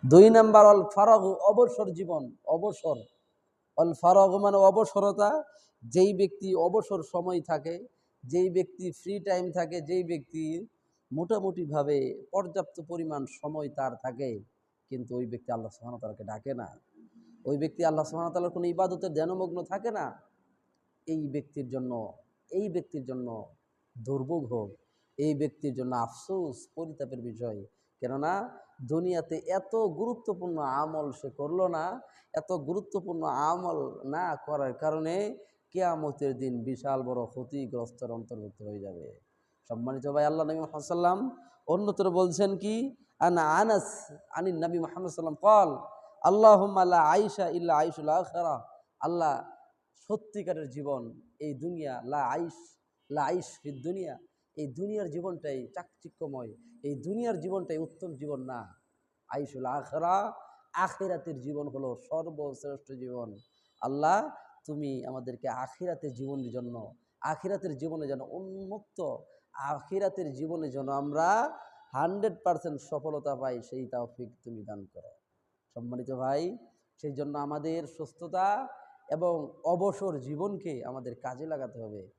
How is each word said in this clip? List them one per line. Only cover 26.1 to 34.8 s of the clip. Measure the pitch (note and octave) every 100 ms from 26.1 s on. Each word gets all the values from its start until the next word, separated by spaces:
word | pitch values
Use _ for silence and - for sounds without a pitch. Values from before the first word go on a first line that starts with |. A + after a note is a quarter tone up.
| - - F#3+ E3 B2 -
পরিতাপের | - D#3+ D3 C3 B2+
বিষয়। | A#2+ G#2+ A#2+ G#2 - _ _ _
কেননা | B2 C3+ D3+ G3 - - - _
দুনিয়াতে | B2 D#3+ F3+ F3 - D#3+
এত | - F#3+ F#3+ A3
গুরুত্বপূর্ণ | G#3+ E3 A3+ A#3 - F3+ F3+ E3
আমল | C#3 C3+ D#3 D#3 D3
সে | B2+ C3+
করলো | B2+ C#3+ F3+ F#3
না, | E3 E3+ B3 - _ _
এত | D#3+ D#3
গুরুত্বপূর্ণ | F3+ C#3 F#3 G3 G3+ F3+ E3
আমল | D#3+ C3 D3+ F3 F3+ D#3+ C3+ -
না | C3+ D3+ F3+ D3+ -
করার | D3 C3+
কারণে | B2